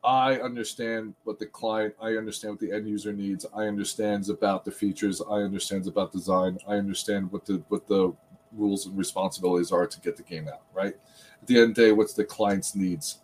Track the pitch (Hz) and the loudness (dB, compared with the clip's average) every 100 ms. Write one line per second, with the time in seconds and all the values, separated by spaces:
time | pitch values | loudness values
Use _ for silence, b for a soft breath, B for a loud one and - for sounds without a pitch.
0 | 120 131 131 131 123 120 107 - 117 113 | 4 4 4 2 -2 -6 -8 -6 -4 -4
1 | 110 - - 107 107 - 113 110 107 - | -6 -10 -10 -8 -8 -6 -2 0 -2 -4
2 | 113 110 110 104 107 101 107 104 107 104 | -4 -2 -4 -8 -8 -6 -4 -4 -4 -4
3 | 101 104 101 95 - 104 107 104 101 - | -4 -4 -4 -4 -6 -4 -4 -2 -4 -2
4 | 107 101 98 101 101 95 - - 101 95 | -2 0 -2 0 0 0 -4 -4 -2 0
5 | 104 90 - 104 101 95 - 98 92 95 | -2 -2 -2 -2 0 -2 -4 -4 -2 -2
6 | 92 95 90 92 92 90 - 104 98 92 | -2 -4 0 2 2 -2 -4 -2 -2 -4
7 | - 101 95 98 - 95 78 98 - 98 | -2 -2 -2 -6 -4 -4 -2 -6 0 2
8 | 92 85 _ - _ 110 104 98 95 98 | 2 0 _ -20 _ -2 0 0 -4 -6
9 | 92 - 95 - 90 90 87 87 87 - | -4 -2 -2 0 0 2 2 0 0 -4
10 | - - - 82 76 71 _ 92 98 - | -8 -8 -10 -10 -10 -14 _ -4 -4 -4
11 | B B B B - 123 117 110 113 107 | B B B B 4 8 8 8 8 8
12 | 107 - 104 - 107 98 - 98 92 85 | 4 2 -4 0 0 2 -2 -2 -2 -2
13 | - - | -6 -12